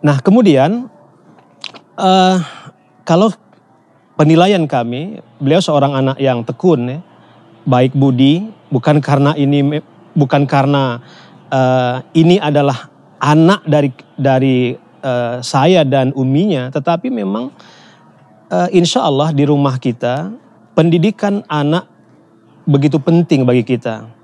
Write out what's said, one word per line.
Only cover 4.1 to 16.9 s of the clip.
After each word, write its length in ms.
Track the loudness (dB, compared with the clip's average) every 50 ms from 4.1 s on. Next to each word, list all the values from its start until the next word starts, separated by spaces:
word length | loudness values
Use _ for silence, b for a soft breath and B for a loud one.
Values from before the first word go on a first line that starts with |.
| _ 0
penilaian 480 | 2 4 4 4 4 4 2 0 0
kami, 560 | -2 -2 -4 -4 -4 -6 -8 -8 -10 -12 -16 -18 _ _ _
beliau 240 | -2 0 0 2 0
seorang 320 | 0 0 0 0 0 0
anak 240 | 0 -2 -2 -2 -2
yang 240 | -2 -2 -2 -2 -4
tekun 360 | -8 -10 _ 0 0 0 0 -2
ya, 120 | -6 -8 -10 -14 _ b b b b b b b _ -20 _ -4
baik 320 | -2 0 2 2 0 0
budi, 560 | 0 0 0 2 2 2 2 2 0 -4 -10 -14 _ _
bukan 320 | _ -6 -4 0 0 0 0
karena 320 | 0 0 0 2 2 0 0 0
ini 200 | 0 0 0 0 0
me-, 240 | 0 -2 -4 -8 _ _ _ -20 -6 _
bukan 280 | -2 0 0 0 -2 0
karena, 560 | 0 0 0 0 0 0 0 0 -2 -4 -8 B B B B B B B B B
eh, 560 | -4 -2 0 0 2 0 0 0 -2 -4 -6 -10 _ _ 2
ini 160 | 4 4 4 2
adalah 520 | 0 0 0 0 0 0 -2 -4 -10 -20 _ _ _ _ _ _ 0
anak 400 | 2 4 4 4 4 2 0 -2
dari, 280 | -2 0 0 0 -2 -4 -10 -20 _ _ -4
dari, 560 | -2 0 0 2 2 0 0 0 0 -2 -4 -8 _ _ _ _
eh, 360 | -8 -6 -4 -4 -4 -6 -6 -8 -10
saya 440 | -4 -2 0 2 4 4 2 2
dan 240 | 2 0 0 0 -2 -2
uminya, 560 | -2 -2 0 0 0 0 0 -2 -4 -4 -6
tetapi 400 | -8 -6 -4 -4